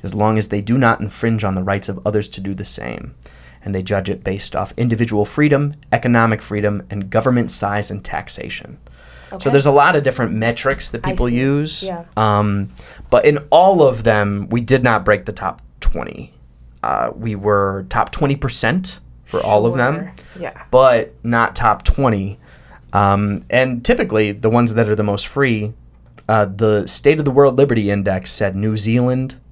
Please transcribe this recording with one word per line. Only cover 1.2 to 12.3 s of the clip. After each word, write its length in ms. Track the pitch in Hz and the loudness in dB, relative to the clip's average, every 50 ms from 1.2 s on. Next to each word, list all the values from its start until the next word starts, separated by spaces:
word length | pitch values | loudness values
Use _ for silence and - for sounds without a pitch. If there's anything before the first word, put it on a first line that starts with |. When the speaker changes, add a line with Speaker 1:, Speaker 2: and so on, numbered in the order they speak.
| - 117 113 110 107 | -2 -2 -2 0 -2
Speaker 1:
on 100 | 98 95 | -2 -2
the 80 | 92 92 | -2 -2
rights 240 | 98 98 101 98 | -2 -2 -2 -4
of 120 | - 98 92 - | -6 -8 -4 -4
others 220 | 104 104 107 104 - | -2 -2 -2 -4 -4
to 120 | - - | -10 -10
do 120 | 95 98 98 | -8 -8 -8
the 120 | 92 98 | -6 -6
same. 500 | - - - - 60 55 - - - - - - - - - - - - - - | -8 -8 -8 -8 -10 -10 -10 -12 -14 -16 -18 -20 -20 -20 -20 -20 -20 -20 -14 -10
And 100 | 104 98 | -6 -6
they 80 | 95 | -4
judge 280 | 92 92 101 98 95 92 | -2 -2 -2 -2 -2 -2
it 160 | 101 - - | -6 -6 -4
based 320 | 98 95 98 - - - | -6 -6 -6 -8 -6 -6
off 160 | - 101 - - | -6 -6 -6 -4
individual 480 | - 120 120 117 110 117 117 110 107 104 | -2 0 0 2 0 0 0 2 0 0
freedom, 520 | - - - 151 151 147 139 147 143 147 - - - - | 0 0 0 2 4 4 2 0 -2 -4 -8 -4 -2 -2
economic 480 | - - 123 120 117 113 113 110 104 | 0 2 2 4 4 4 2 0 -2
freedom, 420 | - - 104 104 104 104 104 101 92 - | -4 -6 -6 -2 -2 -2 -2 -2 -8 -8
and 200 | 101 101 98 98 | -8 -8 -8 -2
government 400 | - 113 120 131 123 120 117 - | -2 0 2 2 2 2 0 -2
size 420 | - - - 101 101 104 104 - | -2 -4 -2 -2 -2 -2 -4 -4
and 120 | 98 98 - | -8 -10 -10
taxation. 760 | - - 80 - - - - - - - - - - - - - - - - - - - - - - | -8 -8 -8 -8 -8 -10 -10 -10 -10 -12 -12 -14 -16 -20 -20 -20 -20 -20 -20 -20 -20 -20 -20 -20 -16
So 60 | - | -16
Speaker 2:
Okay. 140 | 185 - 139 | -6 -4 2
Speaker 1:
there's 160 | 139 139 139 | 2 4 4
a 40 | 147 | 6
lot 240 | 135 143 139 165 175 | 6 6 6 6 4
of 80 | 147 135 | 2 0
different 300 | 131 127 - 120 107 - | 0 -2 -2 -2 -2 -2
metrics 560 | 110 110 117 120 - - 131 135 - - - | -2 -2 -2 -2 -2 -2 -4 -4 -2 -6 -6
that 160 | - 117 - | -8 -6 -6
Speaker 2:
I 40 | 123 | -4
Speaker 1:
people 160 | 120 120 123 | 0 0 0
Speaker 2:
see. 80 | 123 120 | 2 2
Speaker 1:
use. 440 | 120 131 135 139 147 151 156 - - - | 0 0 0 0 0 -2 -4 -6 -6 -6
Speaker 2:
Yeah. 200 | 190 180 170 170 - - | -6 -8 -10 -12 -10 -4
Speaker 1:
Um, 540 | 107 110 107 | 0 2 2